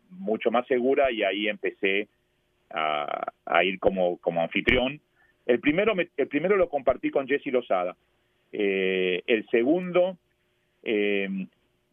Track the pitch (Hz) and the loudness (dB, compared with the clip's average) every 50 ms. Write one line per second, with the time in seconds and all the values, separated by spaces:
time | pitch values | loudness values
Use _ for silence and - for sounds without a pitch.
0 | _ _ 92 92 95 104 110 107 - 120 107 120 123 - 135 123 120 131 139 143 | _ _ -16 -10 -6 -4 -4 -2 0 0 0 0 0 0 0 0 2 2 2 4
1 | 139 131 117 107 101 95 95 101 107 107 104 98 - 92 - - - 98 98 101 | 2 2 0 0 0 0 0 0 -2 -2 -4 -4 -4 -6 -4 -2 -2 0 0 0
2 | 104 - _ _ _ _ _ _ _ _ _ _ _ _ - 80 78 76 76 73 | -2 -6 _ _ _ _ _ _ _ _ _ _ _ _ -6 -4 -2 -2 -2 -2
3 | 73 71 - - - - - _ _ - - 85 90 95 95 92 - 101 95 92 | -4 -4 -6 -6 -6 -8 -10 _ _ 0 2 2 2 2 0 0 0 0 0 2
4 | 90 87 87 - - 90 85 85 82 82 - 101 - 117 120 123 123 131 147 147 | 0 0 -2 -2 -4 -4 -2 -2 -2 -2 -2 -2 0 2 2 2 0 -2 -4 -8
5 | _ _ _ _ _ _ _ _ _ - 123 117 - 143 151 180 208 220 214 180 | _ _ _ _ _ _ _ _ _ 0 0 2 2 0 0 2 2 2 0 0
6 | 165 - _ - 131 - - 147 160 185 208 196 175 - - 143 120 139 127 127 | -2 -4 _ -4 -4 -2 -2 -2 0 2 2 2 2 0 -2 0 0 0 0 0
7 | - 151 151 147 135 120 139 135 - 143 123 123 117 - 101 90 90 90 90 - | -2 -2 -2 -2 -2 0 -2 -4 -2 -2 -2 -2 0 0 0 0 0 -2 -6 -10
8 | _ _ _ _ _ _ _ _ _ _ - 107 104 98 95 95 95 92 95 92 | _ _ _ _ _ _ _ _ _ _ -6 -2 -2 0 0 0 0 0 0 0
9 | 92 90 90 90 - - 120 110 104 - - 117 117 135 160 185 180 180 170 175 | 0 0 0 -2 0 0 0 0 0 0 0 2 2 2 2 0 -2 0 2 2
10 | 180 185 185 - _ _ _ _ _ _ _ _ _ _ _ _ - - 113 104 | 2 2 0 -6 _ _ _ _ _ _ _ _ _ _ _ _ -6 -2 0 0
11 | 104 104 101 98 98 95 98 95 95 - _ _ _ _ _ _ _ _ | 0 0 0 -2 -2 -4 -4 -6 -8 -8 _ _ _ _ _ _ _ _